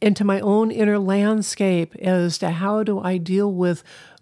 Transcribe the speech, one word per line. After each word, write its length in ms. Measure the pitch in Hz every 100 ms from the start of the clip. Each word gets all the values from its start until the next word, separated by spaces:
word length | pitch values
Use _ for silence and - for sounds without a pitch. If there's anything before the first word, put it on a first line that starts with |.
into 240 | 214 -
my 160 | 202 196
own 300 | 208 214 220
inner 280 | 226 208 208
landscape 960 | 190 196 208 220 190 - 196 175 185 -
as 420 | 185 185 175 165
to 140 | 185
how 300 | 170 196 214
do 180 | 214 196
I 180 | 180 185
deal 340 | 170 190 202
with, 320 | 180 180 165 - - - -